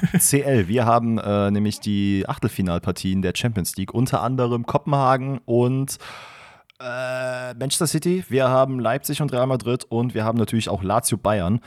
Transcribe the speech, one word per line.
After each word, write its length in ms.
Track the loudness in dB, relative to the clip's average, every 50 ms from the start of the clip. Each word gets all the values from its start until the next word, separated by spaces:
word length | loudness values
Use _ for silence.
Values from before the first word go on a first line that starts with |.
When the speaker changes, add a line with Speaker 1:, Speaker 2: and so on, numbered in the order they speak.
| 2
Speaker 1:
<laughs> 120 | 0 2 2
Speaker 2:
C 220 | 2 4 2 2
L, 260 | 2 4 2 2 2
wir 180 | 2 2 2 4
haben, 320 | 4 4 4 4 2 0
äh, 340 | 0 0 0 2 2 2 2
nämlich 280 | 2 2 2 0 -2 -2
die 460 | -4 -2 0 2 2 2 2 2 0
Achtelfinalpartien 920 | -2 -4 -2 -2 -2 0 0 0 0 0 0 -2 -4 -4 -2 -2 -2 0 0 0
der 100 | 0 -2
Champions 400 | 0 -2 -2 -2 -2 -4 -4 -6
League. 180 | -6 -8 -4 -2
Unter 280 | -2 0 0 0 -2
anderem 440 | -2 -2 0 0 0 0 0 -2 -4
Kopenhagen 720 | -2 -2 -2 0 0 0 2 2 2 2 2 0 -6 -8 -8 -4
und, 520 | 0 2 2 2 2 0 -2 -4 -4 -8 -12 -14 -18 -18 -18 -20 -20 -20 -20 -20 -20 -20 -20 _ _ _ _
äh, 720 | -10 -8 -8 -6 -6 -6 -6 -4 -4 -6 -6 -6 -8 -10 -8
Manchester 320 | -6 -4 -4 -2 -2 -2
City. 360 | 0 -2 0 0 0 0 0 -2 -2
Wir 200 | 0 2 2 4
haben 300 | 4 4 4 2 2 -2
Leipzig 420 | 0 0 -2 -2 -4 -6 -4 -2
und 100 | -2 -2 2
Real 140 | 0 2
Madrid 380 | 2 0 0 0 -2 -2 -2 -2
und 280 | _ -2 -2 -2 0 -2
wir 100 | -2 -2
haben 140 | 0 2
natürlich 320 | 0 0 2 0 -2 0 0
auch 140 | -4 -2 0
Lazio 340 | 2 0 2 2 0 -2
Bayern. 420 | 0 2 0 2 2 2 0 0 -2 -2